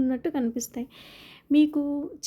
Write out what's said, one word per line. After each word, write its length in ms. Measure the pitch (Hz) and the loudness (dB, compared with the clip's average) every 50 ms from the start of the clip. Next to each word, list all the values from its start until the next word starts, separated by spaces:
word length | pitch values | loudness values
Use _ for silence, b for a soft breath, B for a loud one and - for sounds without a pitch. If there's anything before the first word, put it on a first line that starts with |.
ఉన్నట్టు 280 | 269 254 262 247 - 349 | 2 2 0 -2 -4 -4
కనిపిస్తాయి. 580 | 302 294 247 233 233 247 233 - - 240 240 - B B B B B B B B B B B B | -2 -2 -2 -2 -2 -4 -6 -8 -8 -10 -10 -10 B B B B B B B B B B B B
మీకు 300 | 277 294 302 302 302 294 285 285 285 285 285 - - 302 - | 4 6 6 6 4 0 -2 -2 -2 -4 -6 -8 -10 -10 -6